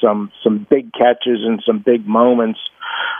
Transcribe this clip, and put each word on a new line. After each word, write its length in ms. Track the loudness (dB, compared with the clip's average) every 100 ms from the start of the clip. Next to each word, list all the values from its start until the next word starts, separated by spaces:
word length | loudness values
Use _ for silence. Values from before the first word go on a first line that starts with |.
some, 300 | 0 0 -4 -4
some 220 | -2 0 0
big 220 | 0 0
catches 480 | 0 2 2 0 -2
and 180 | -2 -2 -2
some 140 | 0
big 280 | 2 0 2
moments 520 | 2 4 2 0 -4 -12 -14 -10 -8 -6